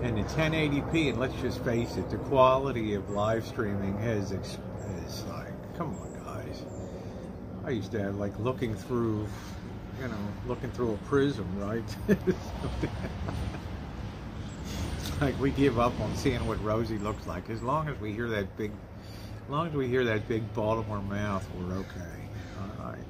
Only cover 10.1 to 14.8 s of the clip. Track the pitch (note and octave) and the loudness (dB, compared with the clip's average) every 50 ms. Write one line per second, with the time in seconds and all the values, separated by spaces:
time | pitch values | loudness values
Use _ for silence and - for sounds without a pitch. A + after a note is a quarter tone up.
10.1 | A2+ G#2 G2+ G#2 G2 - - A#2+ B2+ - - A#2+ G#2 - B2 A2+ G#2+ G2 - - | -4 -4 -4 -4 -4 -4 -4 -4 -4 -4 -4 -6 -2 0 2 2 2 0 0 4
11.1 | C#3+ C#3 C3+ C#3+ C#3 A2 G2 F2+ F2+ G2+ G2+ G2+ G#2+ A#2 G#2+ - - - - - | 6 6 6 6 4 0 -2 -2 -2 -2 -2 0 0 -2 -2 -2 -6 -4 4 4
12.1 | G#3 - - F#3 F3+ - - - - - - C#3 - - - D3 - - F#3 - | 4 4 6 2 2 2 0 -6 -6 -4 -4 -2 -2 0 -2 -2 -2 -2 -4 -4
13.1 | - - - - - - - - - - - - - - - - - - - - | -4 -4 -4 -2 -2 -2 -2 -2 -4 -6 -6 -6 -6 -6 -8 -8 -8 -6 -6 -6
14.1 | - - - - - - - - - - - - - - | -8 -8 -8 -8 -8 -8 -8 -8 -8 -8 -8 -6 -4 -4